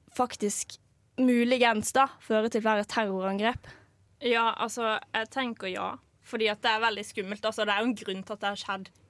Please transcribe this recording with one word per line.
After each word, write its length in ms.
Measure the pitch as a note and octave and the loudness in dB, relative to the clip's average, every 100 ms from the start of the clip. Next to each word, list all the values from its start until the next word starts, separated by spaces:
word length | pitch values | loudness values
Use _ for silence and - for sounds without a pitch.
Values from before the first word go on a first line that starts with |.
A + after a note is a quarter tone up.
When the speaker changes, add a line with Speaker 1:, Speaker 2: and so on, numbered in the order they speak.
| _ | _
Speaker 1:
faktisk 640 | - B3 - G#3 - - - _ _ _ - | -2 -2 -2 -2 -2 -6 -12 _ _ _ 2
muligens 760 | B3+ A#3+ A#3+ B3+ A#3 G#3+ - | 4 4 4 4 4 4 2
da 140 | C4 C4+ - | 2 2 0
fører 300 | - A3 A3 | 0 2 2
til 120 | A3 | 2
flere 220 | A3 G#3 | 2 2
terrorangrep? 840 | G#3 A#3 G#3 F#3+ F#3+ G3 A3+ B3+ - - _ _ _ _ | 0 -2 -2 -2 -2 0 0 -2 -8 -20 _ _ _ _
Speaker 2:
Ja, 320 | A#3+ A#3 A3+ - | 0 2 2 0
altså, 400 | A3+ A#3+ A3+ G#3+ - | -4 -2 -2 -2 -2
jeg 140 | A3+ A3 | -4 -2
tenker 380 | C4+ B3 A3+ F#3+ | -4 -4 -4 -6
ja. 240 | G3 F#3 C4+ _ _ | -4 -6 -8 _ _
Fordi 260 | - A#3 G#3+ | -8 0 0
at 120 | G#3 | 2
det 80 | A#3+ | 0
er 100 | A3 | 2
veldig 240 | A3+ G3+ | 2 0
skummelt. 400 | G#3 G#3+ F#3+ G#3 | -6 -8 -8 -4
Altså, 200 | A3 A3 G#3 | -4 0 0
det 80 | |
er 40 | G3+ | 2
jo 100 | A#3+ | 0
en 40 | |
grunn 280 | G#3 - F#3+ | -2 -6 -8
til 80 | F#3+ | -8
at 80 | G#3 | -6
det 80 | G3+ | -4
har 80 | G3+ | -4
skjedd 320 | - G3 F#3+ _ | -6 -8 -10 _